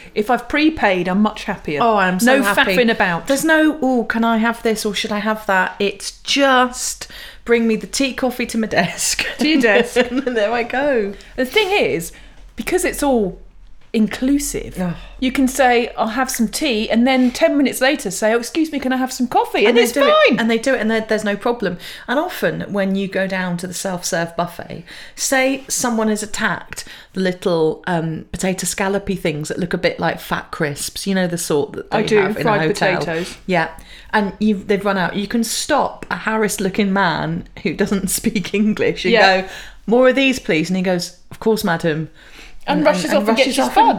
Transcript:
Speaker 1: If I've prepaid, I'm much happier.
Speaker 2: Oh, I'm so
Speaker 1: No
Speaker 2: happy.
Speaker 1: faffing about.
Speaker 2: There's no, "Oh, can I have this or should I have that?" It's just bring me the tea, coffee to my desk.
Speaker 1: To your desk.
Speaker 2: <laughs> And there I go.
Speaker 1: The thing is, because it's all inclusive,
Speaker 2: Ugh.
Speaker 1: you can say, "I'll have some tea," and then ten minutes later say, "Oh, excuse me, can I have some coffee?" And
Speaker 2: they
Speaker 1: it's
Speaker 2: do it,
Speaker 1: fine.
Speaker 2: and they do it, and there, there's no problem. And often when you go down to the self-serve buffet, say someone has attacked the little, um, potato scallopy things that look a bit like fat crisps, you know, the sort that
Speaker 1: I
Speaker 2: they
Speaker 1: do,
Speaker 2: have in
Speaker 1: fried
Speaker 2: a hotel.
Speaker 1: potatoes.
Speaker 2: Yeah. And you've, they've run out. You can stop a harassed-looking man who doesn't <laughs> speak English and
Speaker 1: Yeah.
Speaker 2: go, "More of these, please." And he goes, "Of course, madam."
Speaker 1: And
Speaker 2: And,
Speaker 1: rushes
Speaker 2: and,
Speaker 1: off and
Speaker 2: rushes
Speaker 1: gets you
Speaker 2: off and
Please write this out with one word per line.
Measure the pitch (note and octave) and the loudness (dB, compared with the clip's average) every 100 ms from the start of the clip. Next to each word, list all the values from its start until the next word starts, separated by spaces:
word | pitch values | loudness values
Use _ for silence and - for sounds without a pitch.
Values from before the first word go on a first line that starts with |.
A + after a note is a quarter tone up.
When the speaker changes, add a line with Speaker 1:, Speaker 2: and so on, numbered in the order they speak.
| - | -8
Speaker 1:
If | - G#3+ | -4 0
I've | A#3+ - | 0 0
prepaid, | D4 D#4 D#4+ G#3 F3+ F3 | 0 2 2 2 2 0
I'm | F#3+ | 2
much | G#3+ - | 2 0
happier. | - F3+ - D3 | -8 -8 -4 0
Speaker 2:
Oh, | A#3 G#3 | 2 4
I'm | F#3 F#3 | 2 2
so | A#3+ C4+ | 4 4
Speaker 1:
No | |
Speaker 2:
happy. | A3 G3+ B3 F#3+ | 4 2 2 4
Speaker 1:
faffing | A#3 | 2
about. | A3+ F#3+ E3 - | 2 0 0 0
Speaker 2:
There's | C4+ | 0
no, | D#4+ D#4 D#4 D4+ | 2 4 4 2
"Oh, | B3+ B3 | 0 0
can | A3 A3+ | 0 0
I | A#3 A3 | 2 2
have | A#3 A3+ | 0 0
this | A3+ G#3+ | -2 -2
or | G#3+ | -2
should | G3 A3 | -4 -4
I | G#3 | -4
have | G#3+ A3 - | -2 -4 0
that?" | F#3+ - - | 0 0 -2
It's | G3+ - - - | -4 -4 -12 -10
just | - C#4 C#4 B3+ B3+ - - - - - - - - | -4 2 4 4 2 -2 -8 -8 -12 -16 -18 -8 0
bring | A#3 A3+ | 2 2
me | A3 | 0
the | F#3 | -2
tea, | - C4+ | -2 -2
coffee | - B3+ B3+ A#3+ | 0 -4 -2 -4
to | A3+ | -4
my | G#3+ | -2
desk. | - F3 - - - - - | 0 -2 -2 -4 -2 -4 -2
Speaker 1:
To | D4 | 2
your | D#4 | 2
desk. | A#3 B3 A#3 C4 | 4 4 2 0
Speaker 2:
<laughs> | B3 | 0
And | B3 B3+ A#3 | -2 -2 0
there | G#3 | 0
I | A#3+ | -2
go. | A#3 B3+ C#4+ A#3+ G3+ G3+ - - | -2 -2 0 0 -2 -6 -10 -6
Speaker 1:
The | B3+ | -2
thing | A4 F#4+ | 0 2
is, | G4 F3 D3+ E3+ - - - - | 2 0 -2 -6 -14 -20 -20 -18
because | - - F4 | -10 -2 -2
it's | D#4+ - | -2 -2
all | C#4+ A#3+ F#3 - - - - - - | 0 2 0 -6 -16 -20 -20 -20 -4
inclusive, | A3+ G#3 - C4 C#4+ - - - - | 0 0 0 0 0 -2 -8 -8 -6
Speaker 2:
Ugh. | F3+ - - - | -6 -6 -12 -6
Speaker 1:
you | B3+ | -4
can | C4+ C4 | 0 0
say, | - B3 A#3+ B3 - | 2 4 4 0 -2
"I'll | A3 | -2
have | A3+ B3+ | -2 -2
some | - G#3+ | -2 -2
tea," | - D4+ G#3+ - | -2 -2 0 0
and | A3+ B3 | 2 4
then | B3+ B3 | 4 2
ten | - D#4+ D4 | 4 2 4
minutes | C4 - | 2 2
later | C#4 D4+ G3 | 0 0 -4
say, | F3 G#3+ | -2 2
"Oh, | A#3+ | 2
excuse | A#3 E4+ D#4 | 0 -2 -2
me, | C#4 | -2
can | B3+ | -2
I | B3+ | -2
have | B3+ | -2
some | - B3 | -2 0
coffee?" | G4 A#4 F4+ G#3 | 0 0 2 4
And | A#3 | 6
Speaker 2:
they | |
Speaker 1:
it's | A#3+ | 4
Speaker 2:
do | - - | 4 4
it, | D#5 C#5+ | 6 6
Speaker 1:
fine. | A3+ | 4
Speaker 2:
and | A3+ | 2
they | A3+ | 2
do | C4+ | 2
it, | B3 | 0
and | G#3+ | 0
there, | A3+ | 0
there's | A3 G#3+ | 0 -2
no | G#3 G3+ | -2 -2
problem. | A#3+ A#3+ F#3+ F3 - - - | -2 -2 -2 -4 -10 -12 -4
And | C4+ | -2
often | F4 - F3+ D#3+ - | -2 -2 -2 -2 -4
when | G3+ F#3+ G3 | -2 0 0
you | G3 | -2
go | F#3+ F#3+ | -2 -4
down | F#3+ F3+ F3 | -2 -4 -4
to | F#3 | -6
the | |
self-serve | F3 G3 F3 - E3+ E3+ - | -6 -6 -6 -4 -2 -2 -4
buffet, | F3 - - - - - - - | -6 -6 -12 -14 -14 -18 -16 -6
say | - C4+ C4 C4+ - | 0 2 2 0 -4
someone | - B3+ A3+ A3 | -4 -2 0 0
has | G#3 | 0
attacked | G#3 - G#3+ - - - - - - | -4 -4 -2 -2 -8 -14 -16 -18 -10
the | F#3 | -2
little, | F#3 F3+ G3 E3+ D#3 - - | -2 0 0 2 2 0 -2
um, | E3+ D#3+ D#3+ - | -2 -2 -6 -8
potato | - F#3+ F3+ F3+ | -4 -2 -2 -4
scallopy | - G3 G3 G3+ F#3 | -2 -2 -2 -2 -4
things | F3 D3 D#3 | -2 -4 -6
that | - | -6
look | F3 | -4
a | F3+ | -2
bit | E3+ - | -2 0
like | E3+ - | -4 -4
fat | - - - | -6 -6 -6
crisps, | - D3+ C#3+ - - G3 | -4 -4 -4 -8 -6 -2
you | |
know, | F#3+ F3+ | 0 0
the | E3+ | -2
sort | - D3 - | 0 0 0
that | - - | -6 -4
Speaker 1:
I | G#3 | -2
Speaker 2:
they | - | 2
Speaker 1:
do, | G#3+ | 4
Speaker 2:
have | F#3+ G#3+ | 2 0
in | |
Speaker 1:
fried | A3+ G#3 | 0 2
Speaker 2:
a | D#3+ | 2
hotel. | G#3 F#3 E3+ | 2 0 0
Speaker 1:
potatoes. | D3 E3 F#3 - - | -2 -4 -6 -8 -2
Speaker 2:
Yeah. | F3 D#3+ - - - - | 0 0 -6 -20 -20 -4
And | G#3+ G3 - | -2 0 0
you've, | G#3+ G3+ - | 0 0 0
they've | G3 | 0
run | G3+ F#3+ | 0 0
out. | E3+ G3 | -2 -2
You | G3+ | -2
can | A#3 | -2
stop | A3+ - - C#4 F3+ - - | -2 -4 0 0 0 -4 -8
a | F3 | -6
harassed-looking | G#3+ A3 G#3 - F#3+ F#3+ G3+ | -2 0 0 0 -2 0 0
man | G3 F3+ D3+ D3+ E3 - - | 2 2 0 -2 -4 -8 -6
who | - | -4
doesn't | - G3 G3 F#3+ | -2 0 0 -2
<laughs> | - | -2
speak | A3+ G#3+ - | -2 -2 -2
English | G3+ G#3+ - - - F3+ | 0 2 4 2 2 2
and | |
Speaker 1:
Yeah. | A3 G3 F#3+ | 4 6 4
Speaker 2:
go, | F#3 - - - - | 0 -10 -16 -12 0
"More | A#3+ B3+ | 4 6
of | |
these, | B3+ C4+ C4 | 4 2 0
please." | - D#3+ E3 | 0 0 0
And | F#3 | -2
he | |
goes, | F#3 F3+ F3 - - | 0 -2 -4 -12 -20
"Of | - | -4
course, | A3 G#3+ | 0 0
madam." | G#3 E3 E3+ D#3 D#3+ - - - - - - | 0 0 0 -2 -4 -12 -20 -20 -18 -10 -2
Speaker 1:
And | D4 | 2
Speaker 2:
And, | D4+ | 4
Speaker 1:
rushes | F#3 D4+ | 2 2
Speaker 2:
and, | |
Speaker 1:
off | D4 | 2
and | G#3 | 2
Speaker 2:
rushes | A#3 C4+ | 2 2
Speaker 1:
gets | C4 | 2
you | |
Speaker 2:
off | B3+ - | 2 4
and | A#5 | 4